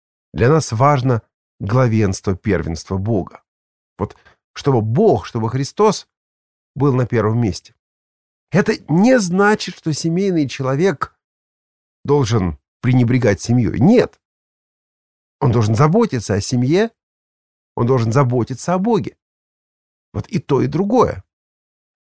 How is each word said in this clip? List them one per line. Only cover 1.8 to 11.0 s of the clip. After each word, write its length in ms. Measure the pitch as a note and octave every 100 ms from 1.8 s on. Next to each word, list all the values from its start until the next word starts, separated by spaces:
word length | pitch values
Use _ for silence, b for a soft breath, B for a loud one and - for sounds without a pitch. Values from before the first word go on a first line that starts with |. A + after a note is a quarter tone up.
| B2+ A2 G2+ F#2 - F#2
первенство 640 | G#2+ F2 D#2 E2 - F#2+
Бога. 440 | G2+ G#2+ D#2+ - _ _ _ _ _ -
Вот 180 | G#2 - b b _
чтобы 300 | - C#3+ B2+
Бог, 420 | G#2+ B2 A3 B2
чтобы 240 | - A#2 A2+
Христос 580 | C3 C#3 - G#3+ - - _ _ _ _ _ _
был 180 | - C#3+
на 140 | B2+ B2
первом 340 | A#2 G#2 A#2
месте. 340 | A2+ - - _ _ _ _ _ _ _ _
Это 240 | E3+ G#3 - -
не 260 | E3 A#3 B3+
значит, 580 | F#3 F#3 G#3 G#3 - -
что 180 | D#3+
семейный 560 | C#3+ E3 E3+ G3 E3+ C#3
человек 680 | - C3 C#3 F#3+ D3